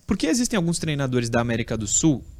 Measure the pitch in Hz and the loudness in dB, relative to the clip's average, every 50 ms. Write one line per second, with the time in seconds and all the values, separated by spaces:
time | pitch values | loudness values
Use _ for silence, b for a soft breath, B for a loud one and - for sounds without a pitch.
0 | _ - - - 285 311 311 240 247 - 240 202 165 170 170 - - 160 147 139 | _ -4 -2 0 0 0 2 2 0 0 0 0 0 0 -2 -2 -2 -2 -2 -2
1 | 139 131 123 123 120 117 120 117 120 120 117 113 117 - 120 110 107 101 - - | 0 0 0 0 0 2 2 0 2 2 0 -2 -2 -2 -4 -4 -2 -2 0 2
2 | - 110 95 - - - - | 4 2 2 2 -2 -10 -18